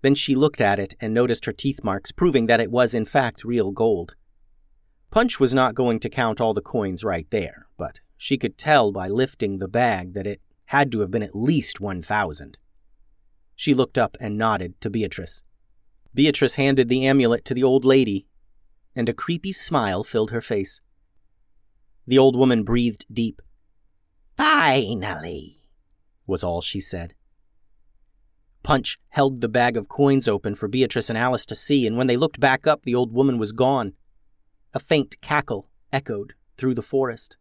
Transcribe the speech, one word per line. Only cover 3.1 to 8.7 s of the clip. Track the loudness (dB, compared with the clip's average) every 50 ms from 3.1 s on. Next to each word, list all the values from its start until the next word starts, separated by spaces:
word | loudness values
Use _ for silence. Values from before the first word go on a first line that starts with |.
| 0 0 0 0 -6 -8
real | -8 -2 0 0 0 -2
gold. | 0 0 2 2 2 0 -4 -10 -16 _ _ _ _ _ _ _ _ _ _ _ _ _ _ _ _ _ _ _
Punch | 0 2 2 2 2 2
was | 2 2 4
not | 2 2 2 2
going | 0 0 0 0 -2
to | -4 -6
count | -2 0 0 0 0 0
all | 0 0
the | 0 -2
coins | -4 -4 -4 -2 -2 -2 -4 -4 -4
right | -4 -4 -4 -4 _
there, | -4 -4 -4 -4 -10 -18 -20 _ _ -10
but | -10 -10 -10 -16 _ _ _
she | _ -4 -4 -2
could | -2 -2 -6 -6 -6
tell | 0 2